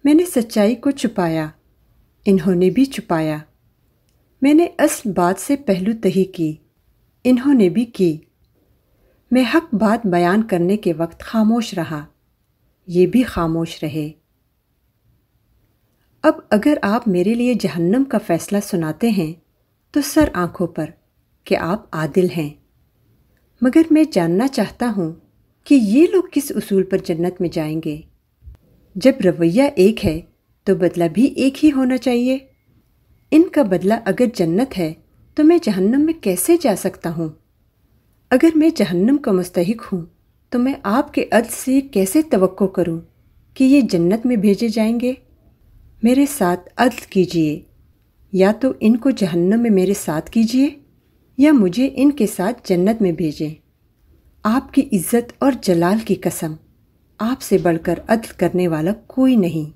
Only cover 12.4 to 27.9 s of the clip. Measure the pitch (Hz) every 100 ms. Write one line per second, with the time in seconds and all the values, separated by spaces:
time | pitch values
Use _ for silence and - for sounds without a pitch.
12.4 | _ _ _ _ - 175 180 240 240 -
13.4 | 165 165 165 - 156 151 151 156 _ _
14.4 | _ _ _ _ _ _ _ _ _ _
15.4 | _ _ _ _ _ _ _ _ 302 311
16.4 | _ 214 294 294 202 226 220 180 185 233
17.4 | 247 226 180 170 170 240 269 214 202 165
18.4 | - 202 202 185 156 156 233 196 156 170
19.4 | _ _ _ _ _ 294 277 311 294 180
20.4 | 175 - 170 - 151 - _ _ _ _
21.4 | - - 165 214 - 160 156 185 180 170
22.4 | 147 156 _ _ _ _ _ _ _ _
23.4 | _ _ 247 320 320 311 311 208 165 180
24.4 | 269 262 196 - 240 202 160 165 _ _
25.4 | _ _ - 285 202 240 349 392 359 285
26.4 | 269 214 - 190 190 190 185 165 175 180
27.4 | 170 165 151 160 156